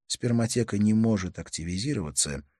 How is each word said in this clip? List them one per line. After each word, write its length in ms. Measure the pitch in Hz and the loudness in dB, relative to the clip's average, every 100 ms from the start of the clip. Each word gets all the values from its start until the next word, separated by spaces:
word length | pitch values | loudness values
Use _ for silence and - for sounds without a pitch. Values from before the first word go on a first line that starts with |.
| - | -10
сперматека 720 | - 120 117 113 123 113 101 | -4 2 2 2 0 0 2
не 160 | 107 110 | 4 4
может 420 | 113 107 92 85 | 4 2 -2 -8
активизироваться, 1040 | 80 - 85 90 131 135 76 - 76 69 - | -10 -8 -6 -4 -2 -4 -4 -2 -2 -2 -10